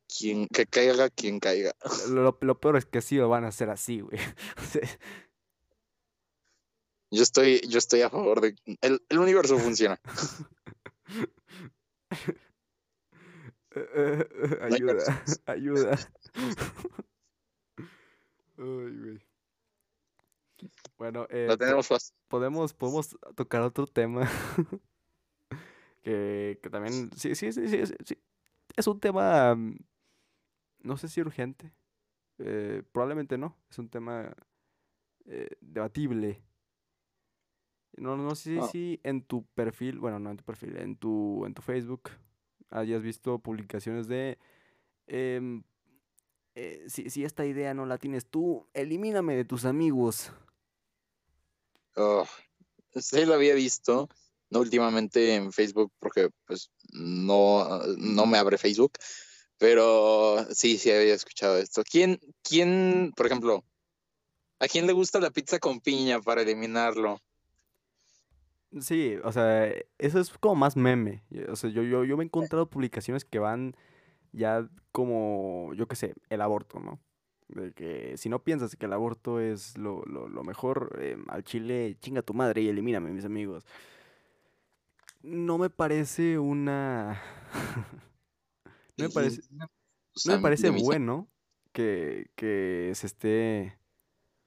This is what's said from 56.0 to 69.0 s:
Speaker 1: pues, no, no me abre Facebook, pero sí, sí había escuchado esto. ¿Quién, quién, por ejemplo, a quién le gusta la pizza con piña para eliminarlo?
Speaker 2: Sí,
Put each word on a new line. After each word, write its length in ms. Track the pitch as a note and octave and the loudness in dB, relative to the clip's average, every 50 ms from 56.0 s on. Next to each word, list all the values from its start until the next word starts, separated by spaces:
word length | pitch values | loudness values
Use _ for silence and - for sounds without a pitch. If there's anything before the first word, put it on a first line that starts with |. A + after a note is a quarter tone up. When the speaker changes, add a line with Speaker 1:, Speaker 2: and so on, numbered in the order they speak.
| - - - G2+ F#2 F2 - _ _ | -8 -2 2 2 2 2 0 _ _
Speaker 1:
pues, 260 | - F#2 F#2 - - _ _ _ - | -10 -10 -10 -10 -14 _ _ _ -18
no, 760 | - - E2+ E2+ F2+ F2+ F#2 G2 G2+ G2+ G2+ G2+ G#2 G2+ F2+ D#2 F#2+ F2+ - F#2 G2 | -12 -8 -6 -4 -4 -2 2 4 6 6 6 6 6 4 2 0 -2 -2 -2 -2 -2
no 280 | - - G#2+ G#2 G#2 G#2+ | -2 -2 0 2 4 4
me 120 | A2+ A2+ G#2+ | 6 6 4
abre 180 | G2+ G2 G2 | 4 4 2
Facebook, 360 | G2 - G#2 G#2 G#2+ B2+ C#3+ - - - - - - - - - - _ _ _ _ | 2 2 2 4 4 4 4 2 -4 -16 -16 -16 -18 -20 -20 -20 -20 _ _ _ _
pero 840 | G#2 A2+ A#2 A2+ A2+ A2+ A2+ A2 G#2+ G#2+ A2 G#2+ G#2+ G#2+ G#2 A2 A2 - | 6 8 8 8 8 8 6 6 6 6 6 6 6 6 4 2 0 -2
sí, 280 | G#2+ - - A#2+ A2+ G2 | -2 2 2 4 2 4
sí 100 | - A#2 | 4 6
había 220 | G#2 G#2 G#2+ G#2+ G#2 | 6 8 6 6 6
escuchado 440 | G2+ - - - - G#2 G2 F#2+ | 4 0 -6 -6 0 2 4 4
esto. 260 | F#2 G2 - - A2 G#2+ | 4 2 0 -2 -4 -2
¿Quién, 360 | - - E3 F#3 F#3 F3+ - - - - _ | 2 4 6 6 6 4 0 -4 -12 -20 _
quién, 720 | - - D#3+ E3 F3 F3 F#3 F#3+ F#3 F#3 F3+ F#3 F3+ D#3+ - | -4 2 4 4 4 4 4 4 4 4 4 2 0 0 0
por 120 | - A#2+ | 0 2
ejemplo, 360 | A#2 B2+ B2 A#2 A#2 G#2+ G2 - _ _ _ _ _ _ _ _ _ _ _ _ _ _ _ _ _ _ - | 2 2 2 2 2 2 0 -2 _ _ _ _ _ _ _ _ _ _ _ _ _ _ _ _ _ _ -2
a 80 | C3 | -2
quién 200 | - - F3 E3+ | 0 2 2 4
le 60 | F3+ F3+ | 4 4
gusta 260 | F#3 F#3 - - G3+ | 4 2 2 2 2
la 100 | F3 D#3 | 2 2
pizza 300 | C3+ D#3 C#3 - F3+ E3+ | 0 -4 -2 -2 -2 0
con 220 | - D#3 C3 A#2 | 0 -2 -2 -2
piña 380 | - C#3+ C#3 C3 C3 C3 B2 A#2 | -2 0 0 2 2 2 0 0
para 220 | G#2 A#2 A#2 A#2 | 0 0 0 2
eliminarlo? 800 | A2 G#2+ A2 A2 A2+ A2+ A2+ A#2 A#2 A#2 A2 A2 A2 G#2 G#2 - _ _ _ _ _ _ _ _ _ _ _ _ _ _ _ _ _ _ _ _ _ _ _ _ _ _ _ _ _ _ - C#3+ | 2 2 0 0 -2 -2 0 0 0 0 0 0 0 0 -2 -4 _ _ _ _ _ _ _ _ _ _ _ _ _ _ _ _ _ _ _ _ _ _ _ _ _ _ _ _ _ _ -14 -12
Speaker 2:
Sí, 340 | C3 - E3+ D#3+ | -4 -2 0 0